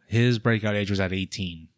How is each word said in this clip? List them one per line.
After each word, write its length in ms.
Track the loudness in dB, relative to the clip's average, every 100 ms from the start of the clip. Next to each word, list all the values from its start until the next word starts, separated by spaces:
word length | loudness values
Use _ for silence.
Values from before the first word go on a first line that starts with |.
| -2
his 300 | 2 2 2
breakout 360 | 2 0 0
age 160 | -2 0
was 100 | 0
at 120 | 0
eighteen, 560 | -2 -4 -6 -8 -10 -16